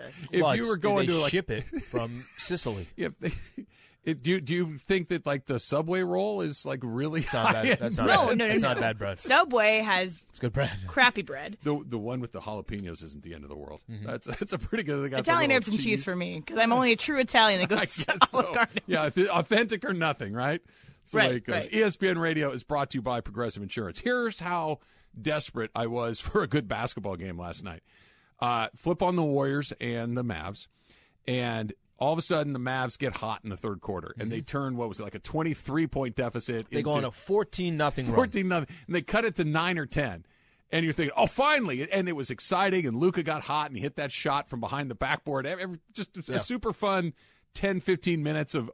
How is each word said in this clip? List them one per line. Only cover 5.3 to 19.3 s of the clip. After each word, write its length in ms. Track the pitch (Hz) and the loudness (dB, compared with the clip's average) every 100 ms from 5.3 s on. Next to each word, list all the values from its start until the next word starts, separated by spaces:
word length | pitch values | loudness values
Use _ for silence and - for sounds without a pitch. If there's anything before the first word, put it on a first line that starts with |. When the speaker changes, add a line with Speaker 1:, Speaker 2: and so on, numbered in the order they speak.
| 143 - | -2 -2
Speaker 1:
the 140 | 127 | -4
Subway 420 | - 139 160 185 | 0 0 0 0
roll 400 | 180 180 202 208 | 0 0 0 -2
is, 240 | 165 147 139 | -4 -4 -6
like, 140 | 135 | -6
really 380 | 131 117 147 160 | -4 -2 -2 -2
Speaker 2:
It's 100 | 139 | -2
not 120 | 127 113 | 2 2
Speaker 1:
high 60 | |
Speaker 2:
bad. 120 | 113 247 | 4 4
Speaker 1:
end 100 | - | 2
Speaker 2:
That's 180 | 240 214 | 0 0
not 80 | - | 4
Speaker 1:
bread? 80 | 403 | 6
Speaker 3:
No, 100 | 277 | 6
Speaker 2:
bad. 80 | 233 | 4
Speaker 3:
no, 60 | 226 | 4
no, 40 | |
Speaker 2:
That's 100 | 220 | 2
Speaker 3:
no. 40 | 226 | 2
Speaker 2:
not 100 | 123 | 2
bad 180 | 113 110 | 0 -2
bread. 220 | 101 95 | -4 -6
Speaker 3:
Subway 600 | - 269 349 247 214 220 | 4 4 6 6 6 4
has 420 | 214 185 185 165 - | 4 2 0 -6 -18
Speaker 2:
It's 100 | - | -6
good 120 | 123 | -4
bread. 180 | 123 139 101 95 | 0 -2 -2 -4
Speaker 3:
crappy 340 | - 247 208 | 6 6 6
bread. 360 | 185 135 156 - | -6 -8 -10 -6
Speaker 1:
The, 180 | 147 147 147 | -2 -2 -2
the 140 | 117 | -6
one 200 | 107 127 | -4 -6
with 120 | 120 | -6
the 100 | - | -8
jalapenos 600 | 104 107 - 104 92 82 | -8 -8 -8 -8 -8 -10
isn't 200 | 82 71 | -12 -14
the 120 | 78 82 | -14 -14
end 80 | |
of 60 | 71 | -12
the 80 | 71 | -12
world. 240 | 71 76 - | -12 -14 -14
Speaker 2:
Mm-hmm. 180 | 113 107 | -12 -8
Speaker 1:
That's, 180 | 123 - | -8 -8
<laughs> 120 | 117 | -6
that's 140 | 208 | -4
a 40 | 170 | -4
pretty 240 | - 226 | -4 -4
good. 180 | 156 143 | -2 -2
They 60 | 139 | -2
got 80 | 185 | -2
the 80 | 330 | 2
Speaker 3:
Italian 180 | 339 294 | 4 6
Speaker 1:
little 80 | 262 | 4
Speaker 3:
herbs 100 | 226 | 2
and 100 | 214 | 0
cheese 80 | 254 | 2
Speaker 1:
cheese. 180 | 208 | 0
Speaker 3:
for 120 | - 180 | 0 -4
me, 260 | 175 170 | -4 -8
'cause 160 | 151 226 | -6 2
I'm 160 | 226 | 4
only 180 | 240 254 | 6 6
a 60 | 226 | 4
true 220 | - 285 | 2 2
Italian 420 | 254 254 220 190 | 4 6 6 6
that 100 | 180 | 2
Speaker 1:
<laughs> 60 | 202 | 2
I 20 | |
Speaker 3:
goes 120 | 196 - | 0 0
to 100 | 156 | 0
Speaker 1:
guess 260 | - - | 4 4
Speaker 3:
Olive 140 | 254 202 | 4 2
Speaker 1:
so. 60 | |
Speaker 3:
Garden. 300 | 175 226 214 - | 2 2 0 0
Speaker 1:
Yeah, 220 | 175 151 | 2 2
the 220 | 165 196 | 2 4